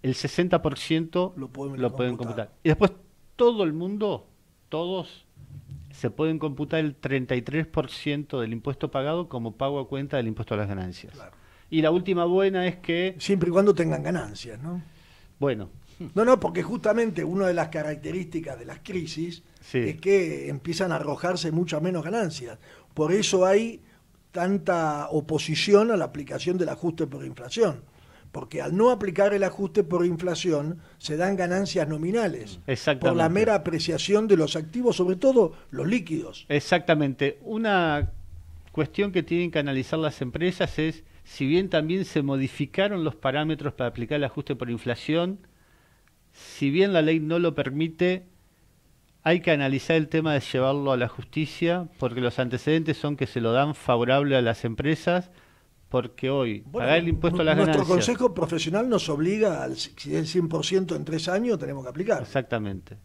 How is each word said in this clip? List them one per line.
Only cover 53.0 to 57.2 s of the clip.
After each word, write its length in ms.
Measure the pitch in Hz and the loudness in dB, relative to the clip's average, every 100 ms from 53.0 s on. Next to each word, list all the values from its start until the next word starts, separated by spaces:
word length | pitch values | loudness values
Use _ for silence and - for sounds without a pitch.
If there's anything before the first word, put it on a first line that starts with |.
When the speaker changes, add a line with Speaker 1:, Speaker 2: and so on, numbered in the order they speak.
| 147 143 | -2 -2
Speaker 1:
que 120 | 131 | -2
se 120 | 127 | 0
lo 140 | 113 | 2
dan 220 | 120 143 147 | 4 2 0
favorable 600 | - 120 120 135 143 135 | 0 2 4 4 4 4
a 60 | |
las 240 | 117 113 120 | 2 0 -4
empresas, 640 | 110 139 156 - 175 180 - - _ _ _ _ | -2 -2 0 2 0 -2 -16 -20 _ _ _ _
porque 420 | 127 117 - 131 | -2 -2 -4 -2
hoy 320 | 139 123 104 135 | 0 0 -2 -6
Speaker 2:
Bueno, 140 | 190 | -4
Speaker 1:
pagar 180 | 123 160 | 2 2
el 100 | 170 | 4
impuesto 340 | - | 2